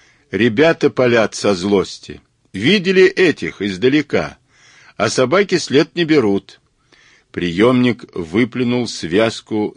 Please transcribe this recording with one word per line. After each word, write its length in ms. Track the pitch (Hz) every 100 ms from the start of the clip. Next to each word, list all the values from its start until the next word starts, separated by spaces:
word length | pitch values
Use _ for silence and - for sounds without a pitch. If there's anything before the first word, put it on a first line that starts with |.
| _ _ _
Ребята 600 | 95 120 107 156 160 143
палят 460 | 123 127 117 101 -
со 200 | 104 92
злости. 640 | 98 101 85 - - 76 _ _ _
Видели 520 | 95 120 208 175 185
этих 580 | 185 - 180 - 82 -
издалека, 760 | 101 90 123 151 - 98 73 - _ _ _ _ - -
а 100 | 107
собаки 500 | - 127 180 208 170
след 380 | - 131 - 175
не 80 |
берут. 560 | 160 156 107 98 - _ _ _ _ _ _ _ _
Приёмник 800 | - 87 85 120 127 123 113 -
выплюнул 720 | - 80 95 120 123 120 123 117
связку 800 | - 82 92 113 - - 107 104